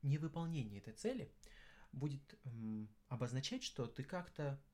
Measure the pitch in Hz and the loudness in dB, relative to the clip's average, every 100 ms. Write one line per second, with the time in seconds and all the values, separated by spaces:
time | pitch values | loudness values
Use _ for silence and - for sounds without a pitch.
0 | 143 147 156 165 165 160 113 101 - 110 | 6 6 4 2 2 2 0 -2 -8 0
1 | 220 254 - - - - - - - 135 | 0 0 -4 -8 -18 -16 -16 -18 -10 0
2 | 147 139 - - 131 117 110 110 107 - | 0 0 -6 -8 -6 -2 0 0 -2 -8
3 | - 120 120 127 - 254 - - 117 - | -4 0 2 2 2 0 -2 -2 -2 -2
4 | 135 180 175 - 143 139 - | -2 -2 -4 0 0 0 -6